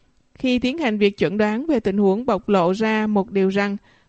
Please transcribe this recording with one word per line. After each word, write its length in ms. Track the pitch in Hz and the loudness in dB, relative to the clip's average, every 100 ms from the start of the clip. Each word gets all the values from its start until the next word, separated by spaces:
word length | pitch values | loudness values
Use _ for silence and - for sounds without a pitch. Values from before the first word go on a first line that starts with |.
| _ _ _ | _ _ _
khi 240 | _ 254 247 | _ -2 0
tiến 200 | 247 320 | 0 -2
hành 200 | 277 214 | -2 2
việc 180 | 202 202 | 0 2
chẩn 220 | 156 202 | -2 0
đoán 280 | 208 220 330 | 0 -2 -2
về 140 | 269 | -2
tình 180 | 208 196 | 0 0
huống 280 | 202 196 254 | 2 0 -2
bộc 220 | 196 - | -4 0
lộ 240 | 202 175 | 2 2
ra 340 | 190 220 220 214 | 0 0 0 0
một 240 | 208 185 | -2 0
điều 180 | 196 190 | 0 0
rằng, 280 | 196 202 202 - _ | 0 -2 -6 -12 _